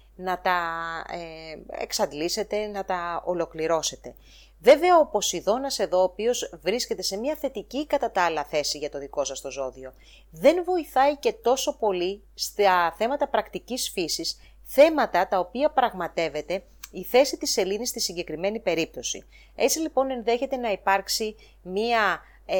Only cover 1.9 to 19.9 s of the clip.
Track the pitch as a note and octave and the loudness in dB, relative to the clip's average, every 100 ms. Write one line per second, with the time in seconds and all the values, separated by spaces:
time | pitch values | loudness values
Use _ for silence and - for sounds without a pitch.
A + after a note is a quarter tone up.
1.9 | - G3 D3 E3+ A3 G3 G#3 G#3+ G3+ F#3+ | -4 -4 -2 -4 -4 -4 -4 -4 -6 -6
2.9 | F3+ F3 E3+ - F3 D#3+ D#3+ D#3+ E3 - | -6 -4 -6 -4 -4 -4 -4 0 0 -2
3.9 | - B2 - - - - - A3+ D4 F4 | -8 -16 -18 -20 -20 -20 2 8 8 8
4.9 | F4 C#4+ G#3 - F3 F#3 A#3+ C4+ - F3+ | 6 6 2 0 -2 0 0 0 -2 2
5.9 | F3+ F#3 G3 A3+ A#3+ - E3 E3 A#3+ - | 4 2 2 -2 0 -4 -6 -2 -2 -2
6.9 | F#3+ - G3 C4 D4+ C4+ G#3+ - C4 D4+ | -4 -4 -4 -4 -4 -6 -6 -8 -6 -2
7.9 | C#4+ A#3+ F#3+ E3+ D#3 C#3+ D#3 C#3 D3 C#3+ | -2 0 0 0 0 -2 -2 -2 -4 -6
8.9 | C#3+ C#3 - C3+ C3+ C#3 C3+ C3 C3 C3 | -8 -8 -4 -4 -6 -10 -8 -8 -10 -18
9.9 | - - - - D#3+ A#3+ F4 F4 F#4 - | -20 -20 -20 -20 2 4 4 2 -2 0
10.9 | C4+ C#4+ C#4+ A#3 G#3+ A#3 B3+ - - G#3+ | 2 2 2 -2 0 0 2 0 -2 0
11.9 | F3+ F3+ G3+ - - - - G3 F3+ E3+ | 0 -2 -6 -12 -10 -6 2 4 4 2
12.9 | - A3+ C#4+ C#4 A3+ - F3+ - B3 - | 0 -2 0 0 -2 -2 -8 -8 -6 -6
13.9 | - D#3+ - D#3+ - - - - - D#4+ | -4 -4 -4 -6 -10 -16 -20 0 6 6
14.9 | D4+ A3+ F3 G3 F#3+ F3+ A#3+ D4 - - | 6 0 0 2 0 -2 0 0 2 0
15.9 | F3+ E3 - E3 D3+ - F#3+ - - - | -2 -6 -4 -4 -4 -6 -8 -8 -20 -16
16.9 | - - B3 C#4+ - - - F#3+ G#3 B3 | -12 2 4 4 0 -2 0 0 -2 -4
17.9 | A3+ - F3 E3 D#3 F#3+ A3 F#3 E3 D#3+ | -4 -6 -6 -8 -4 -4 -4 -2 -2 -2
18.9 | - - - - - - - C4+ D#4+ D#4+ | -6 -10 -10 -14 -20 -12 -2 0 0 -2